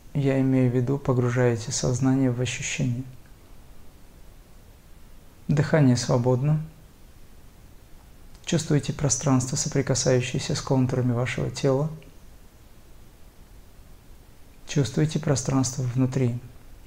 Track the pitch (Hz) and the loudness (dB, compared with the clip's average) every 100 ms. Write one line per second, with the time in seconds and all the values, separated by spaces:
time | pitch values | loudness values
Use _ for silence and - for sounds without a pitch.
0 | - 147 139 135 131 131 127 127 123 139 | -8 -2 0 2 4 4 4 2 0 -2
1 | 139 123 123 123 123 117 113 - 147 123 | 0 2 2 2 2 0 -4 -4 -2 0
2 | 131 135 131 120 123 - - - 135 120 | 2 2 2 0 -4 -4 -6 -4 -2 -2
3 | 131 - - - - - - - - - | -6 -14 -20 -20 -20 -20 -20 -20 -20 -20
4 | - - - - - - - - - - | -20 -20 -20 -20 -20 -20 -20 -20 -20 -20
5 | - - - - - 151 147 160 135 123 | -20 -20 -20 -18 -2 0 2 4 6 4
6 | - 135 123 127 147 156 156 - - - | 2 0 2 2 2 0 -2 -14 -20 -20
7 | - - - - - - - - - - | -20 -20 -20 -20 -20 -20 -20 -20 -20 -20
8 | - - - - - 165 - 147 - - | -20 -20 -20 -16 -2 -2 2 0 0 -2
9 | 143 - 147 131 127 151 147 151 135 127 | -2 0 2 2 2 -2 -2 -2 0 0
10 | 135 127 127 147 - 139 - 135 127 127 | 4 2 2 -4 -4 -4 0 2 2 2
11 | 123 120 120 - 135 - 139 131 156 156 | 0 0 -2 -2 -4 0 0 2 0 -6
12 | - - - - - - - - - - | -16 -20 -20 -20 -20 -20 -20 -20 -20 -20
13 | - - - - - - - - - - | -20 -20 -20 -20 -20 -20 -20 -20 -20 -20
14 | - - - - - - - 147 131 - | -20 -20 -20 -20 -20 -20 -6 -2 0 0
15 | 156 170 - 131 - 135 131 - 123 127 | 0 0 0 -2 0 0 0 -2 -4 0
16 | 127 135 123 120 - - - - | 0 2 0 -2 -10 -20 -20 -20